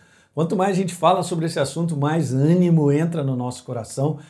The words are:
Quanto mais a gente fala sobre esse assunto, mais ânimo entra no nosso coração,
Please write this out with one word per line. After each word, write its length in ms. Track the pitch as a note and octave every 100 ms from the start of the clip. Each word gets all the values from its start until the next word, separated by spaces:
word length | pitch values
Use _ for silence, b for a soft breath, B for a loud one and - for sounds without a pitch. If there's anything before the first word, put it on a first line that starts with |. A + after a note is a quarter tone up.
| b b b
Quanto 220 | - E3 G#3
mais 160 | G3
a 80 | F#3
gente 120 | F#3
fala 280 | - D#3+ F#3+
sobre 240 | E3+ E3+ D#3+
esse 140 | E3
assunto, 360 | C3+ E3 E3+ C#3+
mais 360 | C#3+ E3 B2+
ânimo 580 | C3 D3 F3+ F3 D#3+ C#3+
entra 320 | C#3+ E3+ E3
no 120 | C3+ B2+
nosso 280 | B2 B2
coração, 560 | - A#2+ G#2+ - D3 D3+